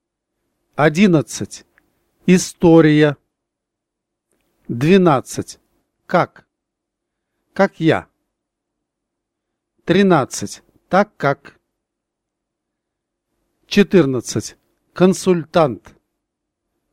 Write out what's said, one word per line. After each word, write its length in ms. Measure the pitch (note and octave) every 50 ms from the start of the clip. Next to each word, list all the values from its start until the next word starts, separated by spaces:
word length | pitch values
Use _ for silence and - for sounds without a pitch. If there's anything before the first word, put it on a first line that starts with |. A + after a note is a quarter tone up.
| _ _ _ _ _ _ _ _ _ _ _ _ _ _ _
Одиннадцать. 920 | - C#3+ D#3+ D3+ E3 G#3 G3+ E3+ D3+ B2+ - - - G#2 - - - - _ _ _ _ _ _ _ _ _ _ _ _
История. 880 | - F3+ F3+ - - - _ - E3+ E3 E3 D#3+ D#3 D3+ D3+ D3+ D3 C#3 - _ _ _ _ _ _ _ _ _ _ _ _ _ _ _ _ _ _ _ _ _ _ _ _ _ _ _ _ _ -
Двенадцать. 920 | C#3 A#2+ C3+ D#3 F#3+ G3 F#3 E3+ D3 B2+ - - - - G2 - - - _ _ _ _ _ _ _ _ _
Как? 380 | - - F3 C#3+ - _ - _ _ _ _ _ _ _ _ _ _ _ _ _ _ _ _ _ _ _ _ _ _ -
Как 260 | - F#3+ F#3+ - -
я. 300 | D#3+ D#3+ B2 F#2+ - _ _ _ _ _ _ _ _ _ _ _ _ _ _ _ _ _ _ _ _ _ _ _ _ _ _ _ _ _ _ _ _ _ _ _ _
Тринадцать. 760 | - F3 F#3+ G3+ F#3+ F3 D3+ B2 - - - - G3+ - - _ _ _ _ _ _
Так 260 | - F#3 G#3 - _
как. 420 | - - C#3 C#3 - - - - _ _ _ _ _ _ _ _ _ _ _ _ _ _ _ _ _ _ _ _ _ _ _ _ _ _ _ _ _ _ _ _ _ _ _ _ _ _ _ _ _ _
Четырнадцать. 920 | _ - G3+ G3+ - - F#3 D3+ C3+ C3 - - - - A2+ - - - _ _ _ _ _ _ _
Консультант. 1040 | _ - F3 F#3+ F#3 - - F#3+ F#3 F3 D3 - - F3 D#3+ C#3 A2+ - - - _ _ _ _ _ _ _ _ _ _ _ _ _ _ _ _ _ _ _ _